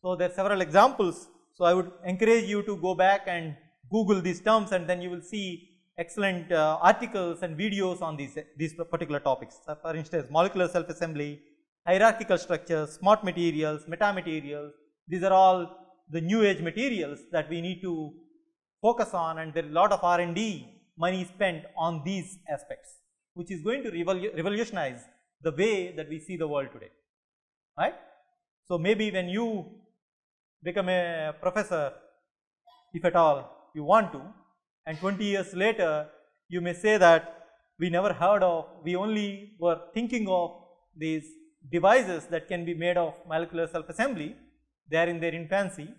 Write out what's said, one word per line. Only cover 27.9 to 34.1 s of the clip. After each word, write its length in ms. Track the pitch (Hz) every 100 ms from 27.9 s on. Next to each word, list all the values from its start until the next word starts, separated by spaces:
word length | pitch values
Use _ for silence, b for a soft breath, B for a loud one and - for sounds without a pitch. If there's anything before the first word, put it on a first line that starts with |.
| - - _ _ _ _ _ _
So, 100 | 175
maybe 320 | 175 214 214
when 200 | 190 175
you 360 | 190 233 214 160 - _ _ _ _ _ _ _ _
become 280 | 165 180 185
a 440 | 180 175 165 156 151
professor, 520 | 180 202 202 170 143 - _ _ _ _ _ _ _ _ _
if 100 | 170
at 120 | 175 175
all 540 | 160 139 127 - _
you 100 | 151
want 280 | 147 214 190